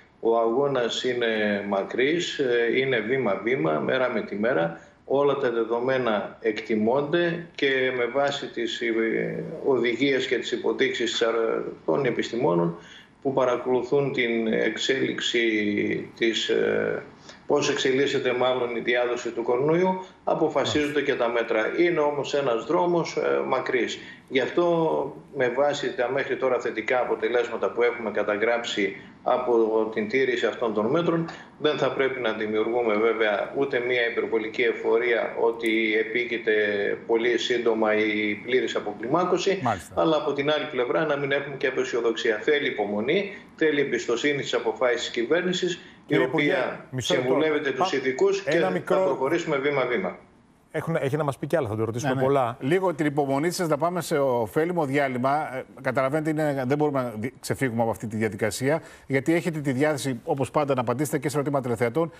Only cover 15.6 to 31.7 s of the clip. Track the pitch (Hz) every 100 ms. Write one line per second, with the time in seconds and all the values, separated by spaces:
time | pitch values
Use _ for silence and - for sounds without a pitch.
15.6 | 104 104 104 110 - - 113 107 - 113
16.6 | 53 107 107 107 - - - - - 147
17.6 | 143 139 139 131 139 135 123 123 127 127
18.6 | 120 117 113 123 120 120 117 113 117 123
19.6 | 147 165 185 190 - - - 156 156 151
20.6 | 120 151 147 147 139 120 120 120 117 110
21.6 | 110 - 175 160 147 147 131 147 139 113
22.6 | 113 175 175 175 160 - 143 139 135 131
23.6 | - 127 104 - - - - 131 120 -
24.6 | 175 170 160 151 139 - - - 123 120
25.6 | 147 147 127 117 120 135 123 117 131 120
26.6 | 120 110 104 127 113 110 110 120 117 110
27.6 | 101 107 120 117 110 107 104 104 110 117
28.6 | - - 98 - - - - 123 123 117
29.6 | 110 110 107 113 107 131 127 117 113 -
30.6 | 117 104 107 156 175 165 165 - - -
31.6 | 151